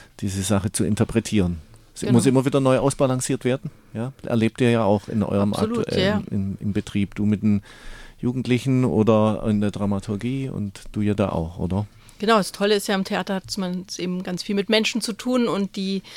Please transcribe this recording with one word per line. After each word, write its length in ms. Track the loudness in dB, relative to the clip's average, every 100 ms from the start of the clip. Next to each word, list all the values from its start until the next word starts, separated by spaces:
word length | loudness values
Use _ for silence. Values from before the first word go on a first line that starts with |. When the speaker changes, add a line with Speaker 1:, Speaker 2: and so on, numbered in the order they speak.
| -20 -8
Speaker 1:
diese 220 | -4 -4
Sache 300 | 0 0 0
zu 120 | 0
interpretieren. 760 | 0 0 0 0 0 0 0 -2 -10 -20 -20
Es 80 | -8
Speaker 2:
Genau. 120 | 2
Speaker 1:
muss 120 | 4 6
immer 200 | 4 2
wieder 140 | 2
neu 200 | 4 4
ausbalanciert 680 | 2 2 0 0 -2 -2 0
werden, 240 | -2 -4 -14 -12
ja? 200 | -8 -8 -8
Erlebt 380 | -2 2 2 2
ihr 100 | 2
ja 120 | 4
auch 240 | 4 2 0
in 120 | -2
eurem 320 | 0 2 2
Speaker 2:
Absolut, 260 | 0 0 0
Speaker 1:
aktuellen, 420 | -2 0 2 0
Speaker 2:
ja. 140 | -2 -4
Speaker 1:
im, 220 | -4 -4
im 140 | -4
Betrieb, 420 | -4 -2 -2 -2 0
du 100 | 0
mit 180 | 2
den 180 | 2 0 -2 -14 -18 -16 -18 -6
Jugendlichen 640 | -4 -2 0 0 2 2 2
oder 580 | 4 4 6 4 2 0
in 140 | 0
der 100 | 0
Dramaturgie 800 | -2 -2 -2 -2 -4 -4 -4 -6
und 320 | -6 -8 -10 -8
du 100 | -2
ja 120 | 0
da 160 | 2 0
auch, 300 | 0 -4 -4
oder? 260 | -2 -2 -4 -10 -20 -4
Speaker 2:
Genau, 160 | 2 2
das 160 | 0
Tolle 240 | -2 0 0
ist 140 | 0
ja, 60 | -2
im 100 | -2
Theater 300 | -4 -2 -6
hat 220 | -6 -6
man 280 | -4 -6 -8 -8
eben 260 | -6 -6
ganz 200 | -6 -8
viel 100 | -2
mit 140 | -2 2
Menschen 320 | 2 2 -2
zu 140 | -4
tun 340 | -6 -2 0 2
und 300 | 0 -2 -4
die 260 | -4 -4 -6